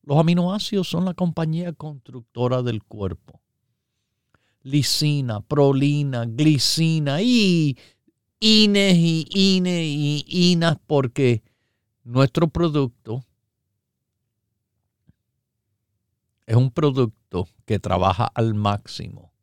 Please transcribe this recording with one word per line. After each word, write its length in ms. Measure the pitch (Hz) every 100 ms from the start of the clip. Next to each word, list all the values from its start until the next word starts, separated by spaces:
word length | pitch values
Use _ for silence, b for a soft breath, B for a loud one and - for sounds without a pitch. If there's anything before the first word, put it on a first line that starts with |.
Los 160 | 143 143
aminoácidos 680 | 165 175 175 208 - 202 180
son 160 | 170
la 100 | 185
compañía 580 | 175 180 160 160 160 175
constructora 880 | 156 156 139 - 127 113 117 123 127
del 200 | 123 110
cuerpo. 580 | _ 107 95 90 - - _ _ _ _ _ _ _ _ _ _ _ _
Lisina, 760 | 131 147 131 - 151 147 127 104
prolina, 840 | - 147 139 135 143 147 143 123 117
glicina 960 | 113 151 147 - - 165 160 143 143
y 560 | 233 240 196 175 151 123 b b b _ _ _
ines 580 | 220 214 214 202 196 180
y 300 | 165 160 151
ines 520 | 196 190 185 180 175
y 400 | 160 147 147 147 -
inas, 480 | 180 175 170 165 147 _
porque 560 | 147 127 - 131 113 _ _ _ _ _ _
nuestro 440 | 120 123 135 - 165
producto 760 | 175 170 147 135 _ - 120 - _ _ _ _ _ _ _ _ _ _ _ _ _ _ _ _ _ _ _ _ _ _ _ _ _ _ _ _ _ _ _ -
es 80 |
un 160 | 113 127
producto 800 | 139 151 135 120 _ _ 90 101 _
que 160 | - 104
trabaja 460 | - 92 92 92 113
al 280 | - 113
máximo. 800 | 104 104 101 - - - 101 _ _